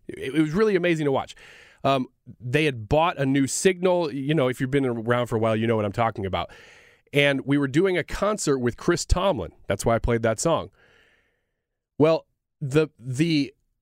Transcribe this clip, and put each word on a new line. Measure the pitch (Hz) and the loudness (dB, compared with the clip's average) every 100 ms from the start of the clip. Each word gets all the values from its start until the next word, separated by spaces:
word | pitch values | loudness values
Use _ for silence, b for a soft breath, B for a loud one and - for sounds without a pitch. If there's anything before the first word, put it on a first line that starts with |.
| - | -14
It, | - 107 | -12 -4
it | 143 | -2
was | 156 | 0
really | 165 220 185 | 2 2 2
amazing | 175 160 143 | 0 0 0
to | |
watch. | 131 - - B B B B | -2 -4 -14 B B B B
Um, | 139 135 127 _ - - | 0 0 -2 _ -20 -14
they | 123 147 156 | -4 0 0
had | 120 104 | -2 0
bought | 147 170 156 | 2 2 0
a | |
new | 135 139 135 | 0 2 0
signal. | - 190 180 185 180 160 | 2 0 2 2 2 0
You | 139 135 | -4 0
know, | 160 131 | 2 2
if | 123 | 0
you've | 131 | 0
been | 139 | 0
around | 135 117 110 120 120 | 0 -2 0 0 0
for | 113 | 0
a | |
while, | 113 110 | 0 2
you | 113 | 2
know | 113 | 0
what | 104 | 0
I'm | |
talking | 107 113 110 98 | 0 -2 -2 -4
about. | 90 - B B B B B B | -4 -4 B B B B B B
And | 143 143 135 - | 0 2 0 0
we | 143 | 0
were | 139 | 2
doing | 135 190 180 | 2 2 0
a | |
concert | 139 - 202 214 - 135 | -4 -4 -2 -2 -2 0
with | 120 - | -2 -2
Chris | - 175 - | -2 -2 0
Tomlin. | 180 196 139 80 - - | 2 2 -2 -6 -12 -4
That's | 101 123 | -2 0
why | |
I | 117 | 0
played | - 117 | 0 0
that | 113 110 | 0 0
song. | 165 143 85 b b b b b b b b _ _ _ _ - | 0 -2 -4 b b b b b b b b _ _ _ _ 0
Well, | 151 160 - _ _ _ | 2 2 -4 _ _ _
the, | 139 147 156 _ | -2 0 0 _
the, | 120 127 170 156 131 - _ _ | -10 0 2 2 0 -6 _ _